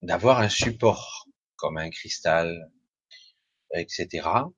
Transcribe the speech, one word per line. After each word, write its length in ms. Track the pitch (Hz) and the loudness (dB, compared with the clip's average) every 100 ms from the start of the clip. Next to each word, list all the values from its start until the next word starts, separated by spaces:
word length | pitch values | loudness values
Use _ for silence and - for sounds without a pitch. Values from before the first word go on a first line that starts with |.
d'avoir 380 | 92 - 117 127 | -2 2 6 6
un 100 | 107 | 4
support 760 | - - 113 117 101 - - - _ _ _ | 2 -2 2 2 2 -4 -14 -18 _ _ _
comme 220 | 73 80 | -6 -4
un 120 | 80 | -8
cristal, 800 | 80 - - 85 82 85 85 80 _ _ _ _ - _ _ _ _ _ | -10 -10 -4 0 2 2 -4 -12 _ _ _ _ -20 _ _ _ _ _
et 120 | 82 85 | -6 -6
cetera. 640 | - 87 82 80 104 156 | -6 -6 -4 0 0 0